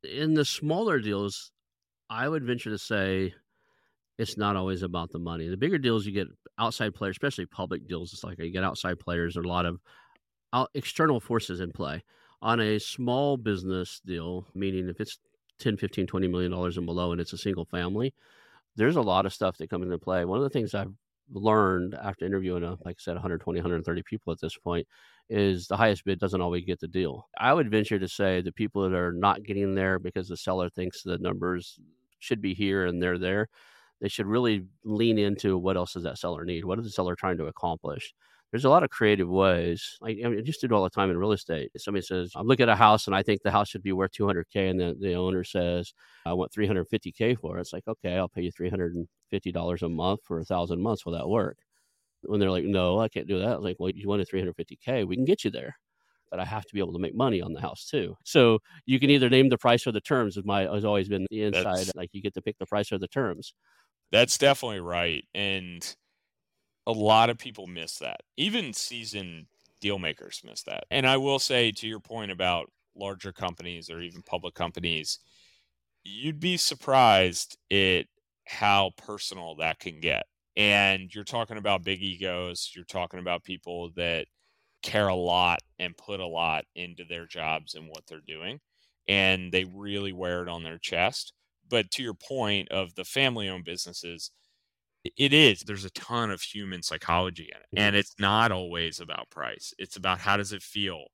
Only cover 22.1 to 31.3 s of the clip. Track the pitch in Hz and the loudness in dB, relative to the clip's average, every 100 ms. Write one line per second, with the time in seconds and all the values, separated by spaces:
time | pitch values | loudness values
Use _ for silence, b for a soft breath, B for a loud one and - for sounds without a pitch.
22.1 | 95 92 98 92 90 85 90 87 85 - | -4 -2 0 0 -2 -4 -6 -10 -10 -8
23.1 | 87 87 82 - 87 87 85 82 87 - | -6 -4 -4 -4 -2 0 -2 -2 -4 -4
24.1 | 107 - 80 - - 87 85 - b b | -8 -6 -6 -6 -6 -4 -2 -4 b b
25.1 | b b 113 101 90 92 95 113 98 - | b b 0 2 2 -2 4 4 4 -2
26.1 | 92 95 92 87 87 92 90 85 92 85 | -2 0 0 0 -2 -2 -6 -4 -2 -2
27.1 | 67 - - 117 160 123 107 107 104 92 | -4 -14 -2 2 4 4 2 2 0 -2
28.1 | - 98 90 90 - 107 101 95 92 90 | 0 2 2 -2 -4 -4 0 0 0 0
29.1 | 87 101 98 107 101 98 95 95 95 92 | 2 2 2 -2 -2 0 0 0 0 -2
30.1 | 98 92 85 - 92 87 - 90 - 92 | -8 -8 -8 -2 -2 -2 -4 -8 -6 -6
31.1 | 87 90 | -4 -4